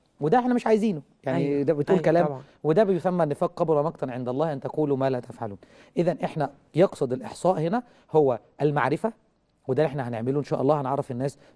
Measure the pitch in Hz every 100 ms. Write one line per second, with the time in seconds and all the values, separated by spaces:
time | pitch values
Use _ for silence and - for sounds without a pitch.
0 | _ - 147 247 247 247 233 220 220 151
1 | - _ 135 131 143 143 143 147 143 185
2 | 156 165 156 131 - _ 147 160 196 175
3 | 180 180 156 - 175 - 165 147 156 -
4 | 131 123 120 131 160 135 - 156 147 131
5 | 135 127 - - 113 101 - - - -
6 | 170 156 180 156 135 - _ 147 190 -
7 | 131 127 110 - 175 175 165 233 - _
8 | _ 156 135 117 _ - 147 147 127 160
9 | 220 - _ _ _ _ - 131 156 143
10 | 120 113 123 143 - 143 131 151 131 139
11 | - 120 143 - -